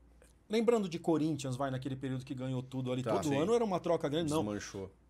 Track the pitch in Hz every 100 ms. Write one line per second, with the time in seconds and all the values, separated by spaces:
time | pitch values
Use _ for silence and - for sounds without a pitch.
0 | - - - - - 220 226 226 190 165
1 | 170 156 156 143 135 123 139 127 135 131
2 | 135 131 - 127 131 127 127 127 127 127
3 | 113 104 156 139 175 233 220 170 175 165
4 | 151 151 160 151 107 101 - 98 95 -